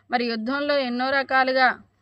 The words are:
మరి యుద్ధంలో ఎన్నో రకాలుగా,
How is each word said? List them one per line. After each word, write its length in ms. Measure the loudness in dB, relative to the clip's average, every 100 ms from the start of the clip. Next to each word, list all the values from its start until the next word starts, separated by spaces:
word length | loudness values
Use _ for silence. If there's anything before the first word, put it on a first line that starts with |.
| -6
మరి 140 | -2 -2
యుద్ధంలో 520 | -4 -4 -2 0 0
ఎన్నో 320 | 0 -2 0
రకాలుగా, 720 | 0 2 2 2 4 2 0 -8 _